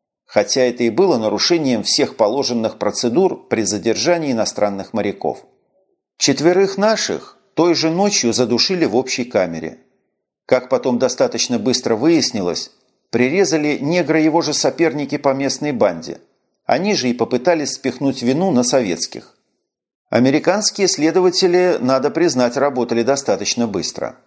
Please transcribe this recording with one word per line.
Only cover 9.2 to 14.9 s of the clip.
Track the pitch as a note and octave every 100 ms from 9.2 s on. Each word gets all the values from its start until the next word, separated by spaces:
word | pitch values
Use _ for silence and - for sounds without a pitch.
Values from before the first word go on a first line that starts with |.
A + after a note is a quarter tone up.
камере. | A#2+ G#2 F2+ E2 D#2 - _ _ _ _ _ _ -
Как | B2+ -
потом | B2 C3 A#2+
достаточно | B2+ - B2+ A2 - A#2+
быстро | G#2+ B2 A2+ A2
выяснилось, | D3+ E3 A#2+ G#2+ F2 D#2 - _ _ _ _
прирезали | A2+ B2+ F3 F3+ D#3 D3+ C3+
негра | C#3 F3+ D3+ D#3
его | D#3 E3
же | D3
соперники | C#3+ C#3+ - D#3+